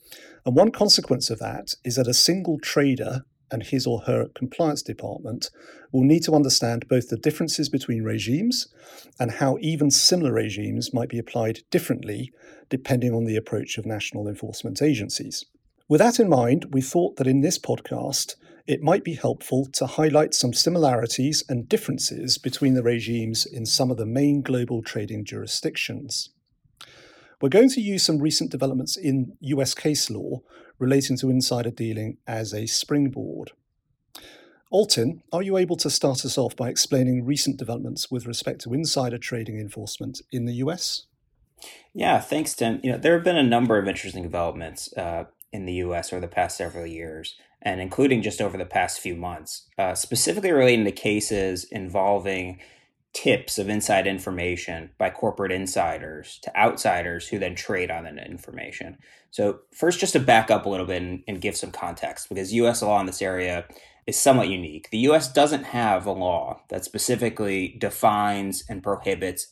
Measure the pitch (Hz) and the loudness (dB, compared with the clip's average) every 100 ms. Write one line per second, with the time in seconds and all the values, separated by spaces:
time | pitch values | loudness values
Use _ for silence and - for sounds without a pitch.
0 | _ - - - 131 131 202 - 202 - | _ -20 -20 -8 2 6 6 6 4 4
1 | - 127 - 113 110 - - - 123 120 | 2 0 0 -4 -6 -8 -8 -8 -4 0
2 | 123 123 - 185 175 151 - 151 139 123 | 2 4 4 2 0 -2 0 2 4 2
3 | 110 131 - _ _ 120 95 135 123 117 | -2 -6 -8 _ _ -8 -2 -2 0 -2
4 | - 120 113 - 127 - 160 147 - 107 | 0 0 0 -4 -8 0 0 0 -6 -8
5 | 110 - 107 113 - - - - - 131 | -10 -10 -10 -8 -8 -10 -20 -20 -2 4
6 | 135 165 165 156 139 - 117 117 - 127 | 6 6 6 4 6 4 2 -2 0 0
7 | 120 117 156 151 165 - 143 135 - 117 | 2 -2 0 0 -2 -2 -2 -2 -2 -2
8 | 110 107 104 143 233 247 - _ - - | -2 -2 0 0 0 -2 -4 _ -20 -20
9 | - - 120 - 135 - 156 160 147 135 | -20 -6 -4 0 0 2 0 2 4 4
10 | - 180 147 113 107 104 104 110 117 117 | 4 4 2 2 0 -4 -4 -4 -2 -2
11 | 120 117 113 120 110 113 - 175 - - | -2 -4 -6 -2 -2 -2 -2 -2 0 -2
12 | 107 107 131 - - - _ 131 131 127 | -4 -8 -10 -14 -20 -20 _ -6 0 2
13 | 123 113 113 110 - 107 - - 110 104 | 2 0 0 -2 -2 -4 -4 -6 -6 -6
14 | - 104 104 95 107 - 90 92 151 131 | -6 -6 -8 -8 -10 -10 -8 0 2 2
15 | 98 - - - - _ _ _ _ 151 | -2 -6 -8 -10 -12 _ _ _ _ 6
16 | 233 233 208 135 120 156 - 135 131 175 | 6 6 6 6 6 2 2 -2 2 2
17 | 190 - 131 135 143 - - 117 - 123 | 2 2 4 4 4 0 -2 -4 -4 -6
18 | 123 - - - _ - - 170 151 190 | -4 -4 -4 -8 _ -16 -4 0 4 2
19 | - 151 120 110 - 131 135 - 135 - | 2 -2 -2 -2 0 0 0 -2 -2 2
20 | 156 147 156 - 127 120 165 175 147 120 | 4 6 4 2 0 2 2 4 4 4
21 | 113 - 135 151 - 123 - 214 - - | 0 0 0 0 -2 -4 0 -2 0 -4
22 | - - 123 - 131 - 139 127 117 120 | -4 -4 -2 -2 -2 0 4 4 4 0
23 | 110 117 110 113 - 127 110 - 127 117 | 0 -2 -2 -2 -4 -4 -2 0 2 0
24 | 110 127 143 143 131 127 120 120 110 113 | -2 2 4 2 0 -2 0 -4 -4 -6
25 | 104 107 104 107 101 - 160 - - 110 | -6 -8 -8 -10 -8 -4 -4 -4 -6 -8
26 | - - - _ _ _ _ _ - - | -8 -8 -8 _ _ _ _ _ -20 -20
27 | - - - _ 139 185 262 254 202 190 | -20 -20 -20 _ 4 8 8 6 0 0
28 | - 156 151 - - 139 135 131 - - | 2 2 2 0 -2 -2 -2 0 -4 -4
29 | 147 135 123 - 135 139 131 - 156 147 | 0 0 -2 -6 -2 0 0 0 0 0
30 | - 107 92 123 - - - _ 127 139 | -2 -4 -6 -8 -10 -20 -20 _ 2 4
31 | 135 127 131 127 123 120 120 117 113 110 | 4 0 2 2 2 0 -2 -4 -4 -4
32 | 110 - - 110 107 104 110 - - 147 | -6 -8 -8 -6 -6 -6 -4 -4 0 2
33 | 139 120 101 - - - _ _ _ _ | 2 -2 -8 -10 -12 -18 _ _ _ _
34 | _ - - - - _ _ 190 208 - | _ -20 -20 -20 -20 _ _ 2 4 2
35 | 190 170 _ 165 196 190 180 170 151 - | 2 -2 _ -4 0 0 2 0 -2 0
36 | 151 127 131 139 117 - 120 - - 135 | 0 0 -2 -2 -2 -2 -4 -2 0 2
37 | 127 123 120 147 - - 113 120 120 120 | 4 2 0 0 0 -2 -6 -6 -6 -8
38 | - 127 117 117 - - - 135 156 151 | -6 -6 -6 -6 -6 -8 -4 -4 0 0
39 | 123 117 - 120 110 107 104 110 104 - | 0 -4 -6 -6 -6 -8 -8 -10 -12 -10
40 | - - - 127 120 120 135 175 - - | -10 -12 -8 -4 -4 -2 -4 -4 -6 -6
41 | - _ _ _ _ _ - - _ - | -10 _ _ _ _ _ -20 -20 _ -4
42 | - - - 151 151 - 113 110 131 - | 2 2 0 -2 -4 -2 -2 0 -2 0
43 | 156 170 175 170 127 120 120 107 98 92 | 4 4 4 4 4 4 4 4 2 -2
44 | 98 90 87 87 85 85 82 87 - - | -6 -8 -6 -2 -2 -4 -10 -12 -10 -8
45 | 87 85 85 _ - 104 92 90 87 85 | -6 -6 -8 _ -14 -10 -6 -4 -4 -4
46 | - 90 87 - 87 - 85 85 82 82 | -6 -8 -6 -2 -2 -2 -6 -6 -10 -10
47 | 80 80 82 - _ _ 104 92 92 - | -12 -12 -14 -16 _ _ -6 -4 -4 2
48 | 139 123 104 - 101 92 87 98 90 - | 4 4 0 -2 -4 -4 -4 -2 -2 -4
49 | 95 85 87 82 76 - - - 95 90 | -8 -8 -8 -10 -12 -14 -12 -4 -2 -2
50 | - 117 - 180 190 147 127 120 101 - | -4 -2 0 0 2 6 6 6 2 0
51 | 110 104 - 104 95 90 - - 92 98 | 0 0 0 -2 -2 -4 -8 -10 -4 0
52 | 98 101 95 95 90 90 - _ _ _ | 2 2 0 -4 -6 -12 -18 _ _ _
53 | _ - 143 107 - - 98 107 101 98 | _ -4 2 2 0 -4 -2 -2 2 2
54 | 95 95 95 92 87 87 - 82 82 - | 2 -2 -6 -4 -4 -4 -6 -10 -12 -4
55 | 98 - 110 - 98 92 95 - 85 78 | -4 -2 -4 -2 -4 -4 -2 -2 -2 -2
56 | 76 78 - - - - 110 - 107 87 | -8 -14 -16 -14 -8 2 2 4 0 0
57 | 87 85 - 101 92 90 - 98 87 82 | -2 -6 -6 -4 -4 -6 -6 -4 -4 -6
58 | 80 73 - 87 - - - - - - | -10 -14 -14 -14 -14 -14 -14 -12 -14 -16
59 | _ - _ - 104 - _ - 165 170 | _ -20 _ -2 0 0 _ 0 2 2
60 | 190 - 127 113 113 104 101 92 90 90 | 2 2 6 6 6 2 2 -4 -4 -4
61 | 90 92 - 95 101 - 85 - 87 85 | -6 -8 -8 -6 -6 -6 -8 -8 -10 -8
62 | 80 - - 98 95 117 117 117 104 104 | -10 -10 -10 -8 -2 2 4 4 2 2
63 | 92 90 92 92 90 87 - - - _ | 0 -2 -4 -2 -2 -4 -8 -18 -20 _
64 | - - - 131 90 92 82 78 - 110 | -6 2 6 6 4 -2 -6 -12 -6 2
65 | 131 156 135 147 147 147 - 123 113 95 | 4 6 4 4 4 2 -4 -2 2 2
66 | 98 92 90 85 65 - _ 95 - 104 | 0 -2 0 0 -2 -8 _ -8 -8 -4
67 | - 117 117 113 104 95 90 - 101 - | -2 0 0 -2 -2 -2 -4 -4 -6 2
68 | 113 104 104 101 98 92 - 95 101 98 | 2 4 2 0 -4 -6 -8 -8 -4 -2
69 | 98 92 92 87 - | -2 -2 -2 -6 -10